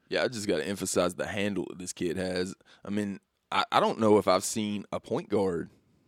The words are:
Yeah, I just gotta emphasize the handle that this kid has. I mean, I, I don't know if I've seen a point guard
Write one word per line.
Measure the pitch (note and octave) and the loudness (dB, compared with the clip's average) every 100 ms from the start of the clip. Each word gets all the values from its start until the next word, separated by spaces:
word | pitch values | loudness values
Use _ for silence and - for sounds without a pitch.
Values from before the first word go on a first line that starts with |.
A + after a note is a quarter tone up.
| _ | _
Yeah, | F2+ | -2
I | A2 | -2
just | A#2 G2+ | -2 0
gotta | E2 D2+ | 0 0
emphasize | F#2 F#2+ G2+ F2+ | -4 0 2 2
the | - C#2+ | 0 -4
handle | G2+ G2+ F#2 - | -2 0 -2 -6
that | - | -8
this | F2+ | -12
kid | - F2 F2 | -4 -2 -2
has. | F#2 F#2 F#2 - _ - | -2 -2 -2 -6 _ -16
I | - | -4
mean, | G#2 G2+ F#2+ _ _ _ | -2 -2 -6 _ _ _
I, | F#2+ - | -2 2
I | C3+ | 2
don't | G#3 B2 | 2 2
know | A2 G#2 | 6 6
if | F#2+ | 6
I've | F#2 | 2
seen | - A2+ G#2 G#2 - | 0 -4 -4 -4 -6
a | F#2 | -10
point | - A2 F2+ | -4 -6 -2
guard | G2+ F#2+ - - - _ _ | 0 2 0 -6 -12 _ _